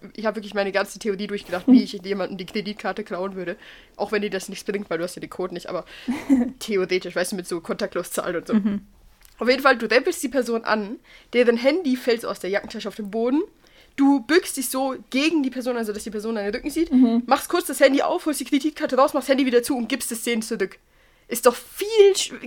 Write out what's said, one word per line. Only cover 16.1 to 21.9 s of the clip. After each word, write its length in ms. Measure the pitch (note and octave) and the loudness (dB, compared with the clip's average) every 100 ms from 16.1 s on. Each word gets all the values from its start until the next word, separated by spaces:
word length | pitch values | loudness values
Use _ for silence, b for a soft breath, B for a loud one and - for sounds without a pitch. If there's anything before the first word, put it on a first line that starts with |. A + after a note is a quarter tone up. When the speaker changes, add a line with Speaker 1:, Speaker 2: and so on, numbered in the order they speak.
| G#3 A3 A3 | -8 -4 -4
Speaker 1:
deinen 180 | G3+ | -4
Rücken 160 | A#3+ D4+ | -4 -4
sieht, 220 | D#4+ E4 | -2 2
Speaker 2:
Mhm. 320 | B3+ A#3 A#3 - | 6 6 4 2
Speaker 1:
machst 200 | C#4 - | 0 2
kurz 200 | F4 F4 | -2 -2
das 120 | C#4 | 4
Handy 220 | C4+ C#4 | 4 6
auf, 240 | - F4 D#4+ | 0 -2 -2
holst 160 | C#4 | -4
die 20 | |
Kreditkarte 540 | C4+ C#4+ D4+ - D#4 B3+ | 0 0 0 -4 -2 4
raus, 160 | C#4+ | 4
machst 160 | C#4+ C#4 | 2 0
das 40 | |
Handy 120 | C4+ C4 | 2 4
wieder 180 | A#3+ | 2
zu 140 | A#3+ B3+ | 2 -2
und 100 | A3 | -2
gibst 240 | C4 - | -4 -6
es 100 | A3+ | -6
denen 180 | B3 A3+ | -2 -2
zurück. 380 | A3 A3 F#3+ - _ _ _ _ - | -2 -4 -4 -6 _ _ _ _ -10
Ist 160 | A#3 A#3+ | 2 2
doch 100 | A#3 | 2
viel 560 | - - G#4 | -12 -8 0